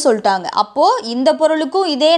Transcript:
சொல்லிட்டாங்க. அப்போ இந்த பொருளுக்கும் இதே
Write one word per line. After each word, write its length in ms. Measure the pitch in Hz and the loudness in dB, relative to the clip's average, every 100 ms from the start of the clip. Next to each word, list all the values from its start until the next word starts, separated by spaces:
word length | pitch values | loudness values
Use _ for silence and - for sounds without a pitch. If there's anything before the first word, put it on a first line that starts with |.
சொல்லிட்டாங்க. 460 | 285 220 202 190 175 - | 2 0 0 -2 -4 -4
அப்போ 240 | 208 269 349 494 226 | -2 0 0 0 -4
இந்த 160 | 240 269 294 | -2 0 2
பொருளுக்கும் 460 | 311 320 311 381 370 | 0 0 -2 -2 -2
இதே 160 | 277 311 | 0 2